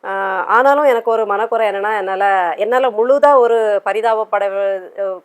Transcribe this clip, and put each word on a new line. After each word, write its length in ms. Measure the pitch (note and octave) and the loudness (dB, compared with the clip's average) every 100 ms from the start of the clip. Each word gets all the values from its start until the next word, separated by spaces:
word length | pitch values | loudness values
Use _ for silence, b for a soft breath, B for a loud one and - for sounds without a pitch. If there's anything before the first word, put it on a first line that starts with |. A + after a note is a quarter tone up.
ஆஹ், 400 | - G3 G3 F#3+ - | -8 -6 -4 -4 0
ஆனாலும் 380 | A3+ C#4 C#4 | 2 4 4
எனக்கு 280 | D4 A#3 A3+ | 2 2 0
ஒரு 140 | A3+ G#3 | -2 -2
மனக்குறை 440 | G3+ A3+ A3+ A3 | -4 -2 -2 -2
என்னன்னா, 280 | G3 G#3 G#3+ | -2 -4 -4
என்னால, 560 | F#3+ F#3+ G3+ F#3+ F3 D#3 | -4 -2 0 0 0 -2
என்னால 320 | G#3+ B3 C4 | 0 0 0
முழுதா 460 | G#3+ A#3+ C#4 D4 C#4 | 0 2 4 6 6
ஒரு 460 | A#3 A#3 A3 G3+ F#3+ | 4 2 0 0 -2
பரிதாபப்பட, 580 | G3+ A3+ A3 G#3+ G#3 G3+ G3 G3 F#3+ F3+ - | -2 0 -2 -2 -2 -2 -2 -4 -4 -8 -8
அஹ், 220 | G3 F#3 | -8 -8